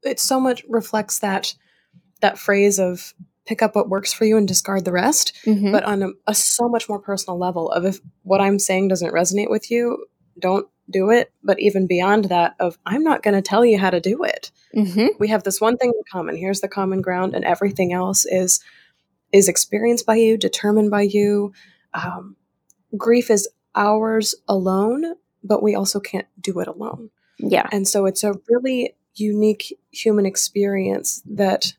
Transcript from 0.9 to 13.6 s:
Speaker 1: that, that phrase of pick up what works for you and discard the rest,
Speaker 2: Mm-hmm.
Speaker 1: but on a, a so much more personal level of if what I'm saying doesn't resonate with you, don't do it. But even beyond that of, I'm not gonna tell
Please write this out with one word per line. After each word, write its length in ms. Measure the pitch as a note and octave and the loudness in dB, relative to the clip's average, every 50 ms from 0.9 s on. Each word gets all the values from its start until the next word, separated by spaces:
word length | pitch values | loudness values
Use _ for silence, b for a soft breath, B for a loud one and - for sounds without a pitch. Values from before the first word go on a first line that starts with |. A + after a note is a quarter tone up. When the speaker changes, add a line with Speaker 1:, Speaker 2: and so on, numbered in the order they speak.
| - G#3+ G#3 G#3 - - | -4 -4 -2 -2 -6 -4
Speaker 1:
that, 360 | - G3+ F#3+ G3 - - - _ _ _ _ _ _ _ _ - _ _ _ _ | -2 -2 -2 -2 -4 -6 -10 _ _ _ _ _ _ _ _ -20 _ _ _ _
that 160 | - G3 - | 0 0 0
phrase 420 | - - - G3+ G3 G3+ G#3 G3 G3 | 0 -2 0 2 4 4 4 4 2
of 340 | F#3+ F3+ F3+ F3+ - - - _ - _ _ _ _ | -2 -2 -4 -6 -12 -18 -20 _ -20 _ _ _ _
pick 140 | - A3 - | -10 -4 -2
up 140 | A3+ G#3+ - | -2 0 0
what 140 | G#3 - - | 0 0 0
works 240 | F#3 G3 G3 - - | -2 -4 -4 -6 -2
for 120 | - A3+ | 0 2
you 120 | G#3+ G#3+ | 2 4
and 100 | A3 G#3 | 4 2
discard 380 | F#3+ F#3 - - - G3 G3 E3+ | 2 0 -2 -2 0 -4 -4 -2
the 60 | F3+ | -2
rest, 420 | F3 F3+ F#3 B3+ D#4 - - - - - - | -2 2 2 2 2 0 -2 -2 -6 -4 0
Speaker 2:
Mm-hmm. 260 | A3 G#3+ G3+ G3+ G3+ | 0 2 2 2 2
Speaker 1:
but 120 | G3+ G#3 - | 2 2 2
on 200 | G#3+ G#3 G3 G3 | 0 -2 -2 -2
a, 60 | F#3+ - _ _ | -4 -6 _ _
a 60 | - G#3+ | -4 -2
so 340 | - - - - - A#3+ | 0 0 0 0 0 0
much 200 | A#3+ A#3 A3+ - - | 0 0 -2 -4 -4
more 100 | G#3 G3+ | -8 -8
personal 380 | G3+ - G3+ F#3+ - - F3+ | -6 -6 -6 -6 -6 -6 -6
level 320 | F3 F3+ F3+ F3+ F3 E3 - | -4 -4 -4 -2 -4 -4 -2
of 140 | - F3 F3 | -2 -2 -2
if 140 | G3 F#3+ - _ - _ _ _ | -2 -4 -4 _ -20 _ _ _
what 180 | F#3 F#3+ G3 | 0 0 2
I'm 180 | G3 G3 G3+ G3+ | 2 2 2 0
saying 280 | - - F#3+ F#3 G3 | 0 0 0 0 2
doesn't 260 | G3 F#3+ F3+ F3 D#3+ - | 0 0 -2 -2 -2 0
resonate 360 | E3 F3+ F3+ F#3 G3+ G#3 - | 0 0 0 0 -2 -2 -2
with 200 | G#3+ G#3+ - - | -2 -4 -2 -2
you, 360 | A#3 A#3+ A#3+ A#3+ A#3 - - _ _ _ _ _ _ F3 | -2 -2 0 -2 -4 -6 -10 _ _ _ _ _ _ -4
don't 280 | - F#3 F#3+ G3+ - _ _ _ _ - | -2 0 0 0 -2 _ _ _ _ -6
do 200 | F#3+ F#3+ F#3+ G#3 | -2 0 2 4
it. 220 | A3+ A#3+ - - _ _ _ | 4 4 2 0 _ _ _
But 160 | G3 F#3+ - | 0 0 2
even 280 | - G#3 G3 G3 F#3+ | 2 2 2 2 0
beyond 380 | F3 F#3 F3 F3+ G3 G3+ A3 G3+ | 2 0 0 2 4 4 4 2
that 300 | F#3+ F3+ F3 E3+ E3+ - _ | 2 2 2 2 2 0 _
of, 180 | F3+ F3 E3+ _ _ | -4 -4 -4 _ _
I'm 180 | F3 G3 C4+ D#4 | -4 -2 0 2
not 200 | D#4+ D4 - - | 2 0 2 2
gonna 180 | G#3+ G3+ G3 | 2 2 2
tell 240 | F#3+ - G#3 G#3+ | 0 2 4 4